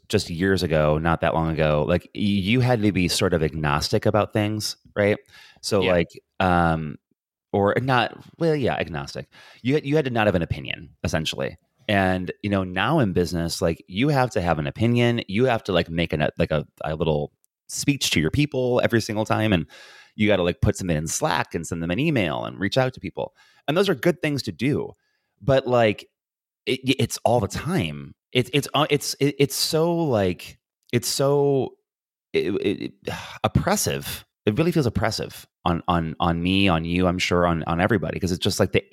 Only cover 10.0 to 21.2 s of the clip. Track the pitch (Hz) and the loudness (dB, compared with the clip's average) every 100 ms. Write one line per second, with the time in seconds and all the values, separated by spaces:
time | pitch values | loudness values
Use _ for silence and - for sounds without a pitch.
10 | 131 117 104 90 82 73 65 - - _ | 0 0 0 0 -2 -6 -8 -12 -14 _
11 | 87 82 78 - 65 - _ _ - 101 | -4 -2 -2 -4 -8 -8 _ _ -2 0
12 | 92 92 90 - 104 101 92 92 110 160 | 2 0 -4 -6 -2 -2 -2 -2 0 2
13 | 107 90 82 87 85 - 87 82 - 92 | 2 0 0 -2 -4 -2 -2 -2 -6 -2
14 | 143 139 127 104 85 78 69 - 113 120 | 0 2 0 0 0 0 -2 -2 0 4
15 | 120 120 - 98 127 113 - 85 85 85 | 2 0 -2 0 0 0 0 0 0 -2
16 | 85 78 76 - 82 76 - - - 78 | -2 0 -2 0 0 -2 -4 -8 -6 -2
17 | 80 76 73 _ _ _ - - - 143 | 0 -2 -4 _ _ _ -14 -6 -2 0
18 | - - 151 127 143 131 127 123 - 117 | 0 2 0 0 0 0 0 2 2 2
19 | - 107 107 107 110 87 76 - - - | 0 -4 -2 0 2 0 -2 -12 -20 -20
20 | - - 104 98 87 87 104 - 90 76 | -10 0 2 4 2 2 0 0 0 -2
21 | 78 - | -2 -2